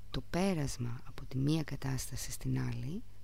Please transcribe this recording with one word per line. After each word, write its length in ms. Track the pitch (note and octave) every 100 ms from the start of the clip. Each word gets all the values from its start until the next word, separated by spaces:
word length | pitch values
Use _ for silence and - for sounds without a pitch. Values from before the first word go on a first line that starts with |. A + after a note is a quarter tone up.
| -
Το 140 | - -
πέρασμα 720 | F3+ G3 E3+ C#3+ - A#2+ A#2+ -
από 200 | - C3
τη 120 | C3
μία 260 | C#3 D#3+
κατάσταση 680 | - C3+ C3+ C3 - B2+ -
στην 280 | - C3 C3
άλλη, 440 | B2+ A#2+ B2 G3 - -